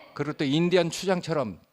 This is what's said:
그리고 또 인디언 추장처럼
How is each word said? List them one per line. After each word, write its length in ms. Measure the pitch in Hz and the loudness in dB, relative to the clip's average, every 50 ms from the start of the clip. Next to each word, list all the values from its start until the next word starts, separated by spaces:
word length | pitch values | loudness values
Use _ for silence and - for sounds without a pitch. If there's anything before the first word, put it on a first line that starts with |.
| - - - | -20 -14 -8
그리고 180 | - 147 147 | -6 -6 -4
또 120 | 143 - 160 | -4 -2 -2
인디언 460 | 135 139 160 175 175 180 180 170 165 | 0 2 2 4 4 4 4 2 2
추장처럼 720 | - - - 190 185 180 - 156 160 151 127 107 87 - _ _ | -2 -4 -2 -2 -2 -2 -2 -2 -2 -2 -2 -4 -6 -12 _ _